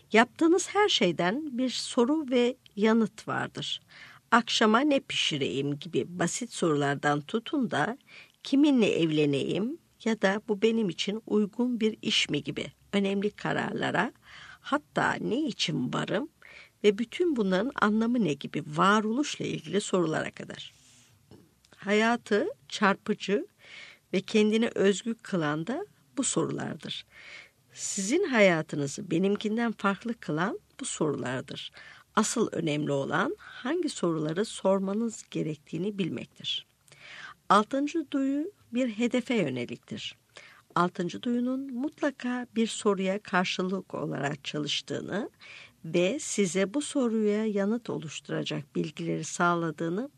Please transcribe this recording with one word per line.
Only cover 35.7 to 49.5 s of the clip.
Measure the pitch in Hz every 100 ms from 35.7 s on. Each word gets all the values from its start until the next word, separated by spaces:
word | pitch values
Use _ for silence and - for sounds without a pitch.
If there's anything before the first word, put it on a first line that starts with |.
| 160 190 202
bilmektir. | 165 - - - - - - _ - - - - - - -
Altıncı | 196 214 269 294 330 285
duyu | 277 269 277 330 - -
bir | 233 262
hedefe | 202 240 254 240
yöneliktir. | 240 147 127 120 120 - 113 - - _ - - - _
Altıncı | - 175 - 175 202
duyunun | 247 240 247 262 277
mutlaka | 240 294 - 294 - 247 247 240 220
bir | 226
soruya | - 220 190 190 202
karşılık | - 180 180 - 185 185 -
olarak | - 156 - 143 147
çalıştığını | - 147 143 - - 131 - 190 254 _ - - - _
ve | 165 170 180 277
size | - - 196 175 196
bu | 269
soruya | 294 294 240 220 208 208 220
yanıt | 202 196 233 -
oluşturacak | 151 151 - - 160 147 151 139 175
bilgileri | 165 - 165 165
sağladığını | 160 - 175